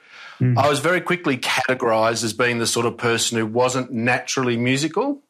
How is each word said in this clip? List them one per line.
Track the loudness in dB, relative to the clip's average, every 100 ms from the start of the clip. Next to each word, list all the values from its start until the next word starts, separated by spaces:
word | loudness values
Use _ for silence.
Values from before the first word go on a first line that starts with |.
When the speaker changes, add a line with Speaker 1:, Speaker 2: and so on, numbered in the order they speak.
| -20 -20 -20 -2
Speaker 1:
Mm. | 2 4
Speaker 2:
I | 2
was | 2
very | 2 0
quickly | 0 -2 0 -2
categorized | -2 -2 -2 0 2 2 2 0
as | -2
being | 0 0 0
the | 0
sort | 0 -2
of | 0
person | 0 0 0 -2
who | 0
wasn't | 2 2 0 -2
naturally | -2 0 0 -2 -2 0 0
musical | 0 0 0 0 -2 -4